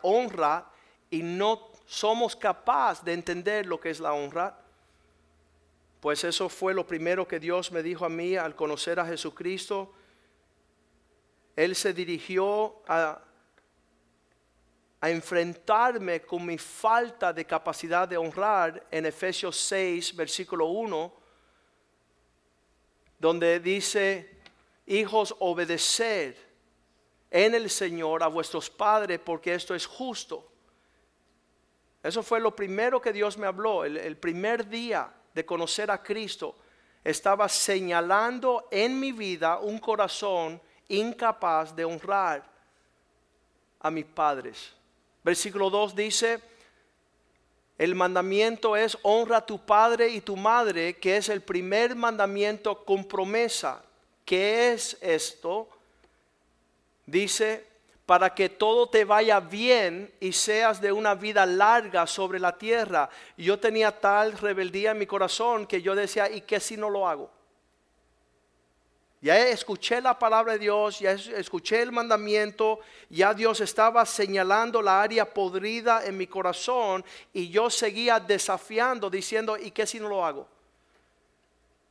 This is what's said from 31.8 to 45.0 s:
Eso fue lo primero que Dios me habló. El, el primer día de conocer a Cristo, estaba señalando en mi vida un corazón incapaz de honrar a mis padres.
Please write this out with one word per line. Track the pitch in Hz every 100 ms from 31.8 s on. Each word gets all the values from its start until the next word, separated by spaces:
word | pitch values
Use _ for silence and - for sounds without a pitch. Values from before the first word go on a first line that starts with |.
| _ _
Eso | 151 214
fue | 220 226
lo | 226
primero | 214 196 196 240 254
que | 240
Dios | 208 208 202
me | 202
habló. | 185 220 185 151
El, | 156
el | 175 151
primer | 175 170 208 240 202
día | 226 240 180 - - _
de | 160
conocer | 160 170 165 - 214
a | 190
Cristo, | - 208 202 - 156 - _ _ _ _
estaba | 156 151 196 196 202
señalando | - - 190 185 170 175 202 233 247 254 240 -
en | 196 233 262
mi | 269
vida | 226 196 170 165 180
un | 208 220
corazón | - 214 190 - 202 180 165 170 - _ -
incapaz | 202 233 233 233 214 175 160 156 160
de |
honrar | 165 165 190 202 180 143 - _ _ _ _ _ _ _ _ _ _ _ _ _
a | 156
mis | 160 151
padres. | - 151 135 120 110 - _ _ _